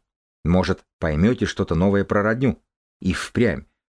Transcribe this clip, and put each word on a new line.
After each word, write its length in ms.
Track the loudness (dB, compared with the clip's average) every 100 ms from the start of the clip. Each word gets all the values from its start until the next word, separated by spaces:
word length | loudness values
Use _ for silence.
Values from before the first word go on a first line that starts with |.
| _ _ _ _
Может, 400 | 0 2 2 -4 _ -8
поймёте 460 | -4 2 2 2 -2
что-то 300 | -2 -2 0
новое 280 | 2 2
про 200 | 0 0
родню. 380 | 0 0 -2 -2 _ _ _ -8
И 120 | -4
впрямь, 520 | -4 -4 0 0 -2 -10 _ _